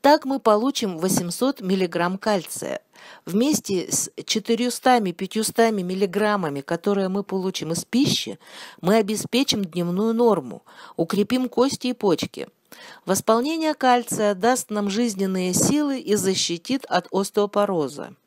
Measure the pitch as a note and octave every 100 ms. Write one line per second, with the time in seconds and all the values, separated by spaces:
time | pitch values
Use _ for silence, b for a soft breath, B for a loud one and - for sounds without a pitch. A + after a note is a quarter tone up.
0 | C#4 D4+ C4 C4+ - G#3+ B3+ - G#3+ E3
1 | F#3 F#3+ F3 - C4 C#4 F#3+ G3 F#3 E3+
2 | F3 F#3+ A3 G3+ - - - - _ B
3 | B B - F#3 C4 D4+ - F#3+ - -
4 | - - - A3 G3+ A3+ B3 - C4+ B3
5 | G3 E3+ F#3+ G#3+ A3 - A3+ G#3+ F3+ F#3+
6 | G3 F#3 G#3+ G#3 E3 C#3 - E3+ G3+ G3+
7 | F#3+ F#3+ G3 F#3+ F#3 - D#3 E3 - A#3
8 | C#4+ - - G2 B B B B E3 A3
9 | G3+ G#3+ - A#3+ C#4 G#3+ F#3+ F3 F3 F3+
10 | A3 A3+ A#3+ F#3+ B2+ F2+ _ B B -
11 | E3 G3 G3+ B3+ B3+ - C4 - B3 A#3+
12 | G3+ D#3 - - C2 _ _ B B B
13 | - F#3+ - A3+ C4 E4 D#4 D4+ B3+ B3
14 | A#3 - G#3 G3 A3+ B3 - G#3 G3+ G3
15 | A#3+ G3 F#3+ F#3 F#3 F3+ - C#4+ D4 C4
16 | - G#3 F#3 F#3 - E3+ - C4 - F3+
17 | F3+ F#3+ G3 - G#3 G#3 G3+ F3+ C#3 C#3+
18 | D#2+ G3